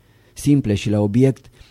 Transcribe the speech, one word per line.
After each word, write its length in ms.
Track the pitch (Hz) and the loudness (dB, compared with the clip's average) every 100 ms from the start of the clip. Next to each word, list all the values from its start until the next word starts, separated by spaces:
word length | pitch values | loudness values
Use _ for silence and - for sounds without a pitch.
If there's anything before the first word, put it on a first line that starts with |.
| _ _ _ | _ _ _
Simple 400 | - 139 143 107 | -6 0 0 0
și 160 | 101 - | -4 -2
la 100 | 104 | -2
obiect, 460 | 104 110 135 123 - - - | 0 2 2 0 -10 -20 -20